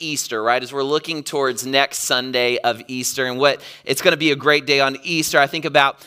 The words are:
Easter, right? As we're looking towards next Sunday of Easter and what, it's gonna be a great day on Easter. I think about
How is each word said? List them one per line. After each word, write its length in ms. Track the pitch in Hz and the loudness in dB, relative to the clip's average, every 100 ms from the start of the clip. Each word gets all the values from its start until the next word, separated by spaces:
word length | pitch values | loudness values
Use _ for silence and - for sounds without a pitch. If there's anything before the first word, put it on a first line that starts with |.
Easter, 420 | 160 143 - 113 | -8 -8 -4 -2
right? 180 | 113 123 | 0 0
As 100 | 123 | -2
we're 120 | 139 | -4
looking 400 | 135 151 156 156 | -2 -2 -4 -8
towards 420 | 135 147 135 117 127 | -6 -2 0 -2 0
next 340 | 135 139 - | 0 0 -2
Sunday 560 | - 131 131 127 120 123 | -2 -2 0 0 0 2
of 220 | 120 113 - | 0 -2 -6
Easter 400 | 127 123 135 127 | -8 -6 -4 -4
and 120 | 123 | 2
what, 220 | 143 - - - | 2 2 -6 -10
it's 160 | - 135 | -4 0
gonna 160 | 180 160 | 2 2
be 140 | 160 | 2
a 60 | 143 | 2
great 300 | 143 151 135 | 2 2 2
day 120 | 139 | 2
on 180 | 135 135 | 2 -2
Easter. 380 | 185 165 151 156 | -4 -4 2 2
I 80 | 139 | 2
think 160 | 165 | 0
about 420 | 156 143 139 - | 0 4 2 0